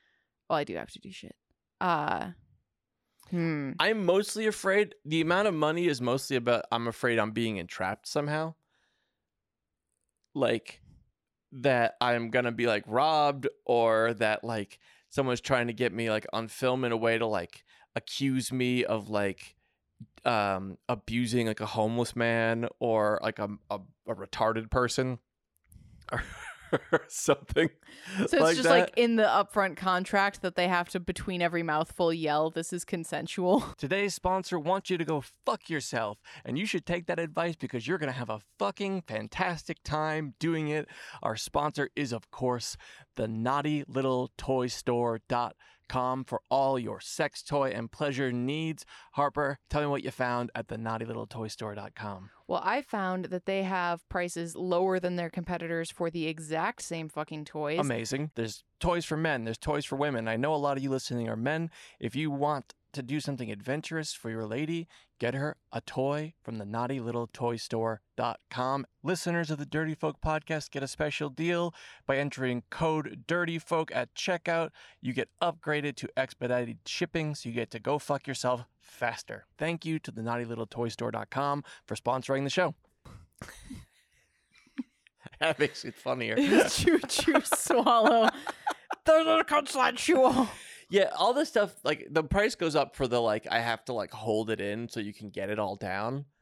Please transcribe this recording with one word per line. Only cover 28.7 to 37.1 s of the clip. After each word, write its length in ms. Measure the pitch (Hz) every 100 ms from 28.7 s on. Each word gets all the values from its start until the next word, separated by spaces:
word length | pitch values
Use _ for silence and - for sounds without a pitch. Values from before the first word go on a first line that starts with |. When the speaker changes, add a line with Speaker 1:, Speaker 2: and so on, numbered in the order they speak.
| - -
Speaker 2:
that. 80 | -
Speaker 1:
in 140 | 240 226
the 80 |
upfront 540 | 208 151 - 208 190 180
contract 640 | 185 180 185 202 196 196
that 140 | 190 185
they 120 | 180
have 220 | 175 175
to, 100 | 190
between 420 | 175 180 - 180
every 220 | 170 170
mouthful, 500 | 170 151 165 - 170
yell, 360 | 165 156 147 160
"This 220 | 160 165
is 100 | 180
consensual." 760 | - 180 165 156 - - 180 196
<laughs> 160 | - -
Speaker 2:
Today's 360 | 139 190 202
sponsor 460 | - 180 190 180 143
wants 300 | 151 190 -
you 80 | 180
to 80 | 156
go 180 | 156 127 - -
fuck 240 | 220 -
yourself, 500 | 160 - 120 110 107 - - -
and 140 | 127
you 60 | 214
should 200 | 185 -
take 220 | 175
that 120 | 170